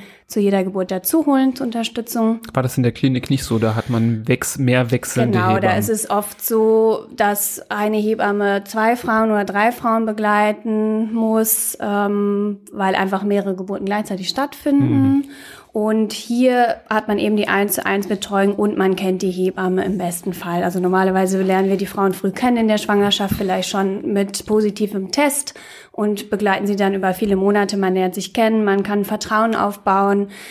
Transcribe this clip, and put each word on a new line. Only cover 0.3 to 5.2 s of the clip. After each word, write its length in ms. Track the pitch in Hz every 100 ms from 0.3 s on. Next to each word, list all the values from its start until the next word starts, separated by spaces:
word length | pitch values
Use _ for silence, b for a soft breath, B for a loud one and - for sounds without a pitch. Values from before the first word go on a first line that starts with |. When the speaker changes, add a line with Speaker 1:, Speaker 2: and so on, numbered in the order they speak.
| -
Speaker 1:
jeder 240 | 202 196
Geburt 280 | 185 185 185
dazu 340 | 190 - 330 294
holen 300 | 269 262 254
zur 100 | 262
Unterstützung. 760 | 233 226 - 226 233 220 226 -
Speaker 2:
War 80 | -
das 160 | 127 -
in 60 |
der 80 | 120
Klinik 400 | - 135 127 -
nicht 140 | 131 -
so? 120 | 113
Da 160 | 110
hat 160 | 107 117
man 380 | 117 113 110 110
wex-, 320 | - - -
mehr 320 | 127 127 123
wechselnde 480 | 123 - -